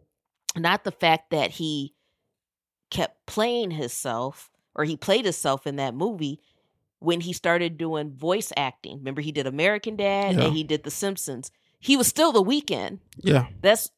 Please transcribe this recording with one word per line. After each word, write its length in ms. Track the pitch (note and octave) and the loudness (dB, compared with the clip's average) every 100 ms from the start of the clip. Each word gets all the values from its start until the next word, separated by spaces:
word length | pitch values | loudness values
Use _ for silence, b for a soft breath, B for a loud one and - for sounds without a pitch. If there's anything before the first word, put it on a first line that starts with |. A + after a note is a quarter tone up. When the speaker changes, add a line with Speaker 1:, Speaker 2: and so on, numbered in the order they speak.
| _ _ _ _ - E3+ | _ _ _ _ -10 -2
Speaker 1:
not 280 | E3+ G3+ | 0 0
the 80 | G3 | -2
fact 380 | - E3 D#3+ - | 2 4 4 2
that 200 | D#3 A2+ | 0 0
he 420 | - D#3+ D3 C#3 _ _ _ _ _ _ _ _ _ - | -2 -4 -4 -6 _ _ _ _ _ _ _ _ _ -10
kept 360 | F#3+ D3+ _ - | -4 -4 _ -6
playing 460 | G#3 A#3 A#3+ G3 | 0 0 0 -2
himself 760 | D#3 A#2+ - C3 A2+ C3 - - _ _ | -4 -6 -6 -4 -4 -4 -8 -20 _ _
or 100 | - | -4
he 120 | D3+ D#3 | -2 -2
played 280 | - A3 | 2 2
himself 420 | F#3 E3 D3 C3+ D3 | 2 0 0 0 -2
in 100 | C#3 | -4
that 180 | C3+ | -4
movie 460 | B2 G#3 F#3+ D3 D3+ _ _ _ _ _ _ | -2 -4 -2 -6 -8 _ _ _ _ _ _
when 200 | E3 E3+ | 0 0
he 120 | E3+ | -2
started 460 | - F3 F3 E3+ D#3 | -2 0 2 0 -4
doing 340 | E3 D#3 D3 | -4 -4 -6
voice 400 | C3 D#3+ G#3 - - | -6 -2 -2 -2 -2
acting. 420 | C3+ - - C#3 | -4 -6 -14 -12
Remember, 220 | C3+ C#3 | -8 -6
he 120 | D3+ | -4
did 140 | D3 C3 | -4 -4
American 500 | C#3+ F#3 G#3 A3+ G#3 | 0 0 0 -4 -2
Dad 380 | G3 G3 G3 F#3 | 0 2 2 2
Speaker 2:
Yeah. 80 | |
Speaker 1:
and 100 | D#3+ | 2
he 80 | D#3 | 2
did 200 | D3+ D3+ | -2 -2
The 60 | D3 | -4
Simpsons. 600 | - G3 G3 - B2 - _ _ _ | -4 -4 -4 -6 -8 -12 _ _ _
He 140 | - C4+ | 2 4
was 100 | - | 4
still 240 | - D#4+ | 4 6
The 100 | A3+ | 6
Weeknd. 560 | F#3+ G3 - C3+ G2 - _ - | 4 2 0 -4 -4 -10 _ -4
Speaker 2:
Yeah. 300 | F#3 C#3 B2+ F#2+ | 4 4 2 2
Speaker 1:
That's, 280 | G3 - - | 4 4 2